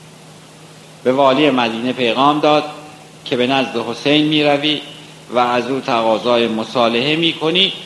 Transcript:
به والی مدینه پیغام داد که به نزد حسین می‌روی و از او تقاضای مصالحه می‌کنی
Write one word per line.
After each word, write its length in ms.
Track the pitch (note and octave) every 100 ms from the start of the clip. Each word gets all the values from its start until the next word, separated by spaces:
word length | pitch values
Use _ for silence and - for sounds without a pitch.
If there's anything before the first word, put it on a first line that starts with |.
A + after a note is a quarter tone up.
| - - - - - - - - - -
به 80 | A#2+
والی 380 | C3 C3+ C3 D3+
مدینه 420 | B2+ A#2 A2+ B2
پیغام 480 | B2 A#2+ A#2 C#3+ D3
داد 240 | D3+ D3+ - - - - - -
که 120 | - B2
به 100 | B2
نزد 300 | C#3 A#2 A2+
حسین 500 | A2+ A#2 C#3 D3 D3+
می‌روی 540 | D3+ D3 C#3+ D3+ D3 - - - - -
و 80 | A#2
از 280 | A#2+ B2 A#2
او 140 | C3+
تقاضای 680 | C3+ A#2 A2+ G#2+ A#2 A#2+ A#2
مصالحه 680 | A2 A2 B2+ A#2 A#2 C#3 D#3
می‌کنی 560 | E3 C#3+ D#3 F3 F#3+ -